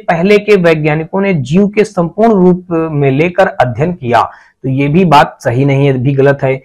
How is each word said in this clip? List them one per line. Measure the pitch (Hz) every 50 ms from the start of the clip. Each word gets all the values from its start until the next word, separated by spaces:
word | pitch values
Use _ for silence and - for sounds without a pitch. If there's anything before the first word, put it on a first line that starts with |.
| -
पहले | - 175 165 175 202 208 208
के | 208 208 208
वैज्ञानिकों | 185 170 170 160 156 151 156 151 160 160 165 - 196
ने | 196 202 190
जीव | 151 123 123 156 190 208
के | 202 208 214 202
संपूर्ण | - - 180 170 165 - 202 214 233 220
रूप | 190 180 180 180 180 180 - 170 160 160 160
में | 151 143 143 139
लेकर | 135 139 160 185 180 - 190 190
अध्ययन | - - 127 123 113 104 151 175 175
किया, | - 131 117 117 113 98 - - - _ _ _ _ -
तो | 131
ये | 131 135 139
भी | 147 147 180 196
बात | 165 143 147 160 - - _
सही | - 131 117 127 139
नहीं | 143 135 135 139
है, | 143 131
भी | 131 120 143 143
गलत | 135 135 143 139 139 139
है। | 131 135 135